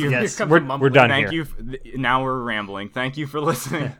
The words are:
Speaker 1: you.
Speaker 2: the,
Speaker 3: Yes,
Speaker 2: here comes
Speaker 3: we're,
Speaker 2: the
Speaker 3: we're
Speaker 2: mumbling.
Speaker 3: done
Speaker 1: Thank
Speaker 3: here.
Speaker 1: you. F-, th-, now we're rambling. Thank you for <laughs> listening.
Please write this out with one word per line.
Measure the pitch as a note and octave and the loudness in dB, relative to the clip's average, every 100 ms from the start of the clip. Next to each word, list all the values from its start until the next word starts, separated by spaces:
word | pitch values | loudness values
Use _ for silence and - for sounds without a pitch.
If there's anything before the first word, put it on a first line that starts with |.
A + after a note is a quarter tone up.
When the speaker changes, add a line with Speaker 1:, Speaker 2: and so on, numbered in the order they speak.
Speaker 1:
you. | C#3+ | -2
Speaker 2:
the, | B2+ | 0
Speaker 3:
Yes, | D3 - | -2 -4
Speaker 2:
here | |
comes | F3 | 4
Speaker 3:
we're, | E3 | 4
Speaker 2:
the | |
Speaker 3:
we're | C#3 | 4
Speaker 2:
mumbling. | C#3 C3+ | 0 6
Speaker 3:
done | C3 B2 | 8 8
Speaker 1:
Thank | C#3 G2+ | 4 0
Speaker 3:
here. | |
Speaker 1:
you. | E3 | -4
F-, | D3 - A#2 C3 | -6 -8 -10 -10
th-, | A#2 C3 | -10 -4
now | B2 C3 | 0 2
we're | C3 B2+ | 0 -4
rambling. | A#2+ G#2+ G2 G2 G#2 | -4 -6 -6 -8 -8
Thank | B2+ C3 C#3 | -6 -6 -6
you | C#3 | -6
for | D3 | -4
<laughs> | C#3+ | -2
listening. | - C3 E3 C3 | -2 -4 -4 -6